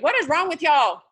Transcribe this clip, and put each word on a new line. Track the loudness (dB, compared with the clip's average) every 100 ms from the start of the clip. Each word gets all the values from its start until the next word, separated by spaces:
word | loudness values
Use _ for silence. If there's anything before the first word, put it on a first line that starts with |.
What | 0 -2
is | 0
wrong | -2 -2
with | -2
y'all? | 2 2 2 -2 _